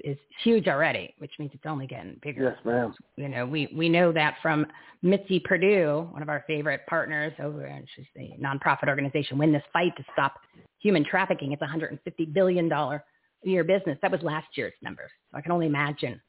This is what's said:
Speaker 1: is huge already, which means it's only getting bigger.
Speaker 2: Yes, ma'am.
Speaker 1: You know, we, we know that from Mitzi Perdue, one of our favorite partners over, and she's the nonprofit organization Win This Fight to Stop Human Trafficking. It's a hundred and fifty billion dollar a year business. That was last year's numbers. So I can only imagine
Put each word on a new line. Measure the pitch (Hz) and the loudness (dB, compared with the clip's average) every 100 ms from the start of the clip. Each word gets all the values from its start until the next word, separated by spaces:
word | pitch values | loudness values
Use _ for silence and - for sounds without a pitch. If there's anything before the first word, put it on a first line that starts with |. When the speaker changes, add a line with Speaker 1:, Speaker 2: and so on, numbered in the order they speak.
Speaker 1:
is | - 139 _ - | -8 -10 _ -2
huge | 233 226 180 | 2 4 4
already, | 143 156 113 85 - | 2 2 0 -6 -14
which | 139 - | -16 -10
means | 147 | -12
it's | 139 | -10
only | 156 147 135 | -8 -8 -8
getting | 127 85 65 | -12 -14 -12
bigger. | 147 139 | -10 -2
Speaker 2:
Yes, | 127 - | -2 -2
ma'am. | 117 120 113 - - | -2 0 0 -6 -16
Speaker 1:
You | - 143 | -10 -6
know, | 127 123 | -4 -4
we, | 151 139 | -4 -4
we | 156 165 | 0 2
know | 170 175 | 6 6
that | 160 151 - | 4 2 0
from | 160 151 151 - - - | 0 2 0 -6 -20 -2
Mitzi | 175 196 196 185 | 2 2 2 0
Perdue, | - 180 190 202 151 147 170 | 2 2 4 4 4 0 -4
one | 156 | -8
of | 151 | -6
our | 147 - | -6 -4
favorite | 151 147 135 - | -4 -2 -4 -2
partners | 165 151 151 156 147 | -2 -2 -2 -4 -6
over, | 143 147 139 | -8 -8 -10
and | 139 131 | -14 -16
she's | - 139 - | -20 -20 -16
the | - - | -16 -8
nonprofit | 135 139 165 139 147 | -4 0 2 2 2
organization | 139 139 151 139 135 | 0 0 -2 -2 2
Win | 156 | 4
This | 147 - | 4 2
Fight | 170 180 - | 0 0 -2
to | - | -6
Stop | - 139 - _ _ - _ | 0 0 -2 _ _ -20 _
Human | 208 175 | 2 4
Trafficking. | 147 185 190 175 139 | 4 0 0 -2 -4
It's | 143 | -6
a | 147 | -6
hundred | 160 160 | -6 -8
and | 147 | -8
fifty | 180 - | -10 -6
billion | 160 151 185 175 165 | -2 2 4 4 2
dollar | 147 135 143 - _ _ _ | 0 -2 -4 -10 _ _ _
a | 185 | -2
year | 185 | 0
business. | 165 190 185 170 | 4 2 2 -2
That | 190 | -2
was | 175 | 0
last | 165 156 - | -2 -6 -8
year's | - 107 - | -8 -8 -8
numbers. | 113 - - _ _ | -14 -14 -16 _ _
So | 139 | -10
I | |
can | 156 | -2
only | 175 160 | 0 0
imagine | 143 147 143 135 123 | 0 -2 -4 -8 -8